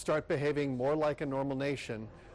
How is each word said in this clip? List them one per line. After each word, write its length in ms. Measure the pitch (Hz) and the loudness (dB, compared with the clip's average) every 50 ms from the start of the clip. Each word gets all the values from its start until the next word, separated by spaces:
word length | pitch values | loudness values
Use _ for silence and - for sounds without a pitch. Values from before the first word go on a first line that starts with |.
start 260 | - - 156 156 - - 175 | 0 2 2 2 2 0 0
behaving 420 | 135 143 147 143 147 143 139 131 | 2 2 2 2 2 2 0 0
more 200 | 123 123 139 151 | 2 2 2 4
like 280 | 156 151 151 143 - 160 | 4 4 2 2 0 -2
a 60 | 139 135 | -2 0
normal 200 | 135 135 139 139 | 0 0 0 0
nation 520 | 131 139 143 143 123 - - 120 107 110 107 - - - - | 0 0 0 -2 -2 -4 -6 -6 -6 -8 -10 -14 -16 -18 -18